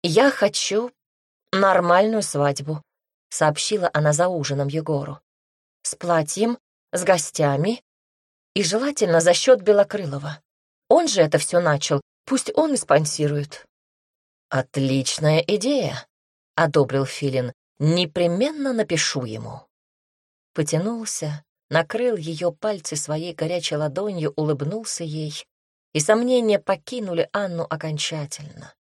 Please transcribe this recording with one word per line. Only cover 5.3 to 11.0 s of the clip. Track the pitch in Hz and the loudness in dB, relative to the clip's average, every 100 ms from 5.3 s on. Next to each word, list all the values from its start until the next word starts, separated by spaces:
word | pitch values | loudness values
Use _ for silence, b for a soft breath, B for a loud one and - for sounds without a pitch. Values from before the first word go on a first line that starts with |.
| _ _ _ _ _ | _ _ _ _ _
"С | - | -10
платьем, | - 175 165 151 190 226 240 _ _ _ | -8 0 0 0 -2 -2 -2 _ _ _
с | 175 | -2
гостями | 180 180 - - 147 139 185 240 _ _ _ _ _ _ _ | 2 2 0 0 0 2 -2 -4 _ _ _ _ _ _ _
и | 196 | -4
желательно | 165 214 277 285 202 165 | -2 0 -2 0 2 4
за | 170 | 4
счет | 175 262 247 | 4 6 6
Белокрылова. | 185 202 202 208 165 139 147 147 _ _ _ _ _ | 6 4 4 0 -6 -8 -10 -12 _ _ _ _ _
Он | 185 | 4